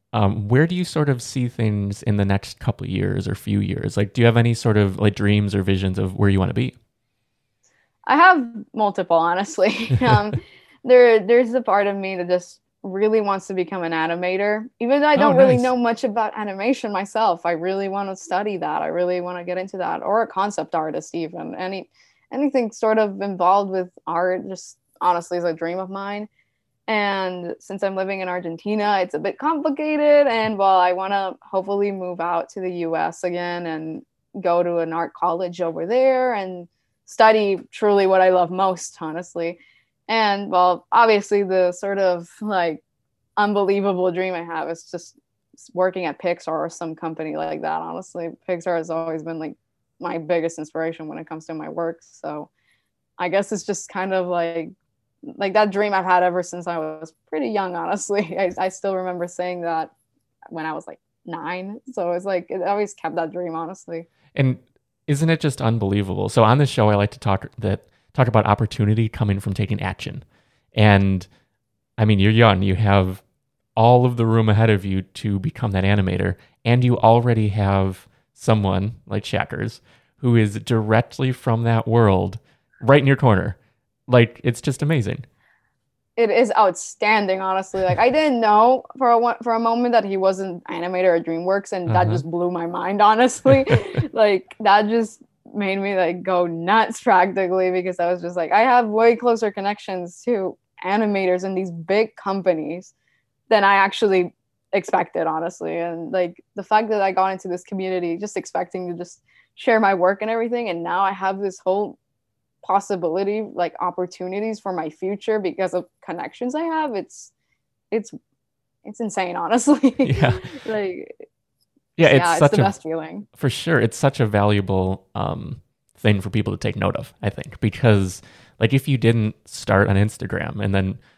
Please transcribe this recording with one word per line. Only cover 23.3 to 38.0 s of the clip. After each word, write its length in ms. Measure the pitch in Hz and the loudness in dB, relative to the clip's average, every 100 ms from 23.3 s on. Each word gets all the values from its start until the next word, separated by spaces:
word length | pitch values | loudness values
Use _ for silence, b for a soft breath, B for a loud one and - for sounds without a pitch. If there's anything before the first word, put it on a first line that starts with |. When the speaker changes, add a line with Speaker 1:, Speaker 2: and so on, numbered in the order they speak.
| 185 180 196 196 | 0 2 2 2
Speaker 2:
with 200 | 190 180 _ - | -4 -6 _ -6
art 420 | 165 180 185 - | -2 0 -2 -6
just 300 | 185 - - _ _ | -14 -16 -20 _ _
honestly 380 | 180 175 170 175 | 0 0 -2 -4
is 60 | |
a 80 | 170 | -2
dream 260 | 160 165 180 | -4 -6 -6
of 120 | 185 | -8
mine. 380 | 196 196 208 208 _ _ _ _ _ - | -10 -8 -10 -12 _ _ _ _ _ -4
And 680 | 214 202 196 185 180 175 - | -2 0 -2 -4 -6 -10 -12
since 240 | - 190 | -12 -6
I'm 140 | 196 190 | -4 -4
living 240 | 190 190 | -6 -6
in 80 | 185 | -6
Argentina, 720 | 180 180 165 208 214 208 196 | -6 -8 -8 -4 -2 0 0
it's 120 | 180 | 0
a 40 | 151 | -4
bit 200 | 190 - | -6 -4
complicated. 880 | 294 320 311 277 302 302 294 294 285 | -2 -2 -2 -4 -4 0 4 6 4
And, 300 | 226 220 202 | 2 -2 2
well, 220 | 196 190 | 4 4
I 140 | 180 | 4
wanna 440 | 180 190 202 190 - | 0 -2 -2 -4 -10
hopefully 500 | - 190 190 202 202 | -6 -6 -2 -2 -2
move 280 | 190 180 175 | -4 -8 -6
out 280 | 170 170 - | -4 -4 -4
to 100 | 202 | -8
the 120 | 185 175 165 | -8 -4 -4
U 100 | 160 | -2
S 280 | 160 170 | -2 -4
again 420 | 180 175 175 175 170 | -6 -4 -6 -6 -6
and 380 | 160 160 160 - _ _ 196 | -8 -8 -12 -16 _ _ -6
go 220 | 180 175 | 0 0
to 160 | 175 170 | 0 -2
an 140 | 165 | -4
art 200 | 165 170 | -4 -6
college 460 | - 175 170 180 175 | -4 -4 -2 -6 -6
over 240 | 170 160 | -6 -6
there 500 | 170 247 262 254 254 | -2 2 2 2 0
and 340 | 214 190 180 175 _ _ _ _ | -2 -6 -10 -16 _ _ _ _
study 520 | - 220 220 202 190 - | 4 6 6 2 -2 -6
truly 360 | - 208 202 | -2 2 4